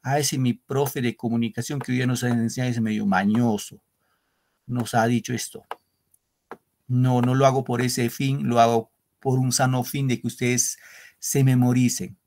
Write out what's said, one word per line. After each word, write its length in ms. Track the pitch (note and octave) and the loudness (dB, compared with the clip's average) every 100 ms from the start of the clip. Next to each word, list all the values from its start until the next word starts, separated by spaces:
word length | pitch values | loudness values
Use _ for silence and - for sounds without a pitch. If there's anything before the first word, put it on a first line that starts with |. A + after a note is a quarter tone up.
"Ah, 180 | B2+ D3 | -2 -2
ese 160 | C#3 C#3 | -2 0
es 60 | |
mi 120 | B2+ | -2
profe 480 | A#2 _ C#3 C#3 D3 | -2 _ -2 -2 -2
de 140 | A#2+ G#2+ | -4 -4
comunicación 640 | A#2+ A#2 A#2 A2 - C#3+ | -4 -2 -2 -6 -6 -6
que 120 | C3 | -4
hoy 60 | B2+ | -2
día 100 | B2+ | -2
nos 160 | B2 | -2
ha 60 | B2 | -2
enseñado, 420 | A#2+ A2+ B2+ B2+ | 0 -2 -2 -4
es 100 | A#2 | -2
medio 240 | A2 G#2+ G#2 | -2 0 0
mañoso. 760 | F#2 G2+ A2 A#2+ G#2 - - _ _ _ _ _ _ _ _ - | 2 2 2 2 0 -6 -18 _ _ _ _ _ _ _ _ -8
Nos 280 | B2 A2 A#2+ | -6 -2 0
ha 100 | A2+ | 2
dicho 260 | A#2+ - | 0 -2
esto". 320 | A#2+ - - _ - _ _ _ _ _ _ _ - _ _ - | -8 -8 -14 _ -20 _ _ _ _ _ _ _ -20 _ _ -4
No, 340 | B2 B2+ B2 | 0 2 2
no 140 | B2 B2+ | 2 4
lo 100 | C3+ | 4
hago 180 | C3 | 2
por 180 | B2 A#2+ | -2 -2
ese 280 | B2 B2 A#2+ | -2 -2 -4
fin, 380 | - C3+ C#3 C#3 | -2 -4 -2 0
lo 120 | A#2+ | 4
hago 320 | A#2 A#2 A2+ _ _ _ | 6 4 -2 _ _ _
por 200 | C3+ C3 | -2 0
un 120 | B2+ | 0
sano 320 | A#2+ C3 B2+ | 2 0 0
fin 240 | A#2+ C#3+ C3+ | -2 -4 -2
de 140 | A#2 | -2
que 60 | A#2+ | -4
ustedes 500 | - B2 B2 - - - - - _ | -4 -2 0 -2 -6 -18 -20 -20 _
se 240 | - C#3+ | -2 2
memoricen. 760 | C3 B2+ B2 B2 A#2+ - F#2 - | 4 4 4 4 2 0 -8 -12